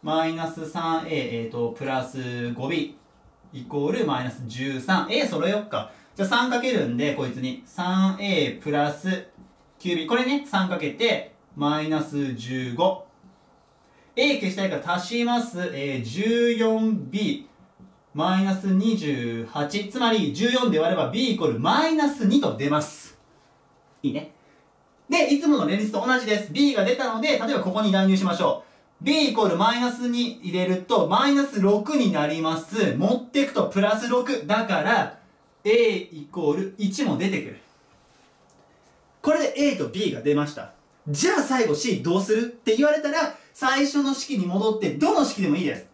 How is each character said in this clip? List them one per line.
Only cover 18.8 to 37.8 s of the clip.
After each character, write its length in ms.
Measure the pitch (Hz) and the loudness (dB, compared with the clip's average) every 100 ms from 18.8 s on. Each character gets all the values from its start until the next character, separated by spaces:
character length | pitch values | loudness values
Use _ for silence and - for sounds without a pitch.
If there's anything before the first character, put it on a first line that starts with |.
| 220 202 | 4 2
十 520 | 151 131 120 117 113 | 0 -2 -4 -6 -6
八。 360 | 147 147 202 196 | -4 -4 -4 -6
つ 100 | 262 | -2
ま 140 | 233 | 0
り、 200 | 220 160 | 2 0
十 180 | - 233 | 0 0
四 200 | 247 247 | 2 2
で 80 | 156 | 2
割 180 | 165 180 | 2 0
れ 0 | |
ば 140 | - | -2
B 240 | 214 262 | 0 0
イ 20 | 196 | 0
コ 80 | |
ー 80 | 156 | 0
ル 80 | 117 | 0
マ 280 | 139 - 320 | 0 2 2
イ 60 | |
ナ 140 | 320 294 | 2 0
ス 180 | - 202 | 2 2
二 140 | 247 | 4
と 160 | 277 107 | 2 -2
出 120 | 139 | 0
ま 120 | 151 | 0
す。 360 | 151 - - - _ _ _ _ _ _ _ _ | -2 -10 -16 -20 _ _ _ _ _ _ _ _
い 80 | 139 | -4
い 20 | |
ね。 220 | 294 302 - _ _ _ _ _ _ _ | -4 -10 -18 _ _ _ _ _ _ _
で、 240 | 339 285 | 2 4
い 80 | 285 | 4
つ 60 | 302 | 4
も 100 | 294 | 2
の 100 | - | 2
連 120 | 196 | 0
立 140 | 214 | 0
と 120 | 208 | -2
同 140 | 226 254 | 2 0
じ 80 | 220 | 2
で 120 | 208 | -2
す。 140 | - | -2
B 220 | 147 285 | 2 2
が 100 | 233 | 4
出 120 | 190 254 | 2 2
た 180 | 247 | 0
の 60 | 226 | -2
で、 80 | 302 | 0
例 60 | 277 | 0
え 20 | |
ば 220 | 226 - | 0 -2
こ 120 | 185 | 0
こ 100 | 202 | 0
に 100 | 214 | 2
乱 160 | 190 190 | 4 4
入 80 | 190 | 4
し 80 | |
ま 100 | 190 | 2
し 60 | - | 2
ょ 240 | - - | 0 0
う。 400 | - _ _ _ | -6 _ _ _
B 260 | - 302 285 | 0 2 2
イ 20 | |
コ 120 | 226 | 4
ー 60 | 208 | 2
ル 60 | 175 | 4
マ 200 | 208 240 | 2 2
イ 40 | |
ナ 120 | 247 | -2
ス 160 | 240 247 | -2 -2
二 300 | 240 240 - | -2 -2 -4
入 120 | 180 | -4
れ 160 | 180 180 | -2 0
る 160 | 185 | 0
と、 240 | - 160 139 | 2 2 4
マ 220 | 202 269 | 2 4
イ 60 | 277 | 4
ナ 100 | 277 | 2
ス 140 | 208 | 2
六 360 | 196 208 208 294 | 4 4 2 2
に 140 | 214 | 2
な 160 | - 151 | 2 0
り 160 | 160 | 0
ま 160 | 160 160 | -2 -2
す。 380 | - 214 185 123 | -4 0 0 2
持 180 | 190 | 0
っ 100 | 247 | 0
て 220 | - 285 277 | 0 0 0
く 60 | |
と 160 | - 196 | 0 -2
プ 120 | 196 | 2
ラ 160 | 208 214 | 2 2
ス 120 | 240 | 0
六。 360 | 247 - 247 | 0 0 -4
だ 200 | - 214 | 0 -2
か 180 | - 185 | 0 0
ら、 360 | 147 151 - - _ _ _ _ | 2 0 0 -6 _ _ _ _
A 460 | 208 226 233 185 - | 2 4 4 2 -6
イ 180 | 160 143 | -16 -12
コ 180 | 180 151 | -2 0
ー 60 | 175 | 0
ル 180 | 196 - | -2 -2
一 260 | 202 - | -4 0
も 120 | 262 143 | -2 0
出 140 | 190 | 0
て 120 | 185 | -2
く 80 | - | -6
る。 100 | - - _ | -14 -20 _